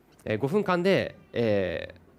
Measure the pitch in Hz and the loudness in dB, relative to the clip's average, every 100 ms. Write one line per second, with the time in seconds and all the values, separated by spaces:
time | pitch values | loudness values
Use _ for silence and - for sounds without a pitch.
0 | _ - - 107 135 202 190 180 180 170 | _ -12 -4 -2 0 0 0 2 2 2
1 | 85 - - - 117 104 90 82 - - | 0 -6 -8 -2 0 2 0 -4 -10 -16
2 | - | -20